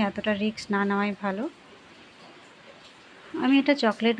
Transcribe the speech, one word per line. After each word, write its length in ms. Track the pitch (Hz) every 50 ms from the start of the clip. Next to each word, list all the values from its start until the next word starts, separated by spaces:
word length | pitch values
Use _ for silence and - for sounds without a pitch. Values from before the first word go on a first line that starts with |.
এতটা 320 | 220 196 196 - - 214 214
রিস্ক 300 | 196 208 214 214 - - -
না 100 | 208 196 202
নেওয়াই 280 | 202 202 202 202 208 202 -
ভালো। 240 | 208 202 190 196 240 330 - - - - - - - - - - - - - - - - - - - - - - - - - - - - - - - - - - - - -
আমি 200 | 294 - 254 269 277
এটা 160 | 269 294 285
চকলেট 440 | 285 254 220 208 - 220 226 233 220